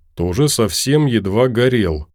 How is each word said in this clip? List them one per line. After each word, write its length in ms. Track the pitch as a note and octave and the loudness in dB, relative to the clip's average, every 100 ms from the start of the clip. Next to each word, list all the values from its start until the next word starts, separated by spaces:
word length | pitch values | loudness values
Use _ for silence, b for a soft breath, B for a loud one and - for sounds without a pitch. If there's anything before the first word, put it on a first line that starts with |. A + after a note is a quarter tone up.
| _ | _
то 140 | - F2 | -6 -4
уже 220 | F#2+ D3 | 0 0
совсем 580 | - G#2+ - C3 D3+ D3 | 0 -2 -2 0 0 2
едва 400 | A2+ F#2+ G#2 B2+ | 0 0 0 2
горел – 600 | A#2 B2+ B2 F#2 D2+ C#2+ | 2 2 2 0 -4 -8